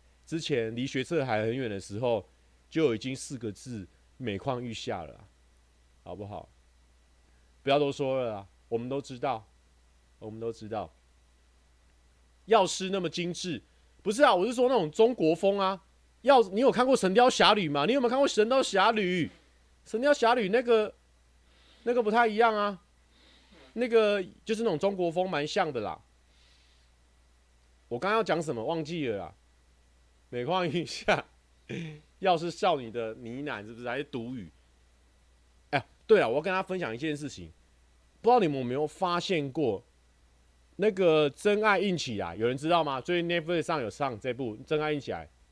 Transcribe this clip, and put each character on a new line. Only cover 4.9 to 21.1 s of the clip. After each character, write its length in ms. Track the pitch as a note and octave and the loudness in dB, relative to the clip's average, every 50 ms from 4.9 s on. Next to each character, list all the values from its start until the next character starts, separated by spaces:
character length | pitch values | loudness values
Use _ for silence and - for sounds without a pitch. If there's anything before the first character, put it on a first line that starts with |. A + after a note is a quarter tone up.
| G#2+ F#2 | -8 -8
了 120 | E2 C#2+ A#1 | -8 -12 -14
啦， 140 | G1+ - - _ _ _ _ _ _ _ _ _ _ _ _ _ _ - | -20 -20 -20 _ _ _ _ _ _ _ _ _ _ _ _ _ _ -18
好 120 | - F2+ | -16 -14
不 120 | F#2 G#2 G2 | -12 -12 -12
好？ 200 | G#2 E2+ - - _ _ _ _ _ _ _ _ _ _ _ _ _ _ _ _ _ _ _ _ _ _ - | -12 -14 -16 -16 _ _ _ _ _ _ _ _ _ _ _ _ _ _ _ _ _ _ _ _ _ _ -2
不 80 | C3 | 0
要 80 | C#3 D3 | 2 2
多 120 | D3 C#3 | 2 0
说 300 | C3+ - C#3+ C3 C3+ C3 | -2 -4 -4 -4 -2 -2
了 120 | B2+ A#2 G#2+ | -4 -4 -6
啦， 120 | G2 G2 - _ _ _ - | -8 -12 -16 _ _ _ -6
我 100 | A#2 A2+ | -6 -6
们 100 | A#2 B2+ | -6 -4
都 140 | C3+ C#3+ | -8 -8
知 160 | C3+ - C3+ A#2+ | -8 -10 -12 -8
道， 260 | C3 C#3+ B2 A2 G#2 _ _ _ _ _ _ _ _ _ _ _ _ _ _ _ | -6 -6 -6 -6 -8 _ _ _ _ _ _ _ _ _ _ _ _ _ _ _
我 100 | - A2 | -16 -14
们 100 | G#2+ A2+ | -12 -8
都 140 | A2+ A#2 A2+ | -8 -8 -8
知 160 | - A2 G#2 | -8 -10 -10
道。 240 | A2 G#2+ F#2 D#2 _ _ _ _ _ _ _ _ _ _ _ _ _ _ _ _ _ _ _ _ _ _ _ _ _ _ _ _ _ _ _ | -8 -8 -8 -10 _ _ _ _ _ _ _ _ _ _ _ _ _ _ _ _ _ _ _ _ _ _ _ _ _ _ _ _ _ _ _
药 220 | - G#3+ A3 F#3 F3 | 2 4 4 4 4
师 240 | - - F#3+ F#3 | 0 -4 -4 -4
那 80 | F#3+ G3 | -4 -2
么 100 | F3+ D#3+ | -2 -4
精 240 | - - F3 F3 E3+ | -4 -4 -4 -4 -6
致， 280 | - - F3+ D#3 G2+ - _ _ _ _ _ _ _ | -6 -6 -6 -8 -8 -10 _ _ _ _ _ _ _
不 100 | - F#3 | -6 -4
是 120 | G#3+ A3+ D4 | 2 4 6
啊， 100 | C4 G#3 | 6 6
我 140 | F3+ F3+ A#3 | 4 2 0
是 60 | B3 | 0
说 160 | A#3 B3 B3+ | 2 2 2
那 40 | C4+ | 4
种 160 | A#3 E3+ D3+ | 2 0 0
中 240 | D3 - A3 A#3+ B3+ | 2 4 4 4 4
国 220 | - F#3 D#3 E3 | 4 2 2 2
风 240 | E3 - G3 G3 G3+ | 4 2 0 2 2
啊。 240 | G3 F#3+ G3 F3+ _ _ _ _ _ _ _ _ | 0 0 -2 -4 _ _ _ _ _ _ _ _
药， 200 | - A#3+ C#4 B3+ A3+ F#3+ F3+ | 4 6 6 6 6 4 2
你 80 | G#3 | 2
有 100 | C4 C4 | 2 2
看 140 | F#3 G#3+ B3 | 4 4 4
过 100 | C4 C4+ A3+ | 4 4 4
《神 140 | - F#3 F#3+ | 4 4 6
雕 160 | A3 B3 B3+ | 6 6 6
侠 240 | - - G3 F3 G#3+ | 6 6 6 6 6
侣》 140 | G#3 F#3+ D3+ | 6 2 0
吗？ 140 | C#3+ C#3+ C#3 | 0 0 2
你 60 | F3 | 2
有 80 | B3 C#4+ | 2 2
没 60 | B3 | 2
有 40 | A#3+ | 2
看 80 | B3 C4 | 2 2
过 80 | C#4+ C4+ | 2 2
《神 160 | - G#3 G#3+ A3+ | 2 2 2 2
雕 160 | B3+ C4+ C4 | 4 2 2
侠 280 | - - F#3+ F#3+ A3 | 2 2 4 4 4
侣》？ 340 | A#3 G#3+ G3+ F3+ F3+ F3+ D3 F#2 - _ _ _ _ _ _ _ _ _ _ | 4 2 0 0 0 0 -2 -4 -6 _ _ _ _ _ _ _ _ _ _
《神 140 | - - A3 | -8 -6 0
雕 140 | B3+ D4 D4 | 2 2 2
侠 220 | - B3 A3+ B3 | 4 4 2 4
侣》 120 | B3+ A3 F3+ | 4 2 0
那 100 | G3+ B3 | 0 0
个， 340 | B3+ A#3+ A#3 A3 G#3+ - - _ _ _ | 2 4 4 2 2 0 -6 _ _ _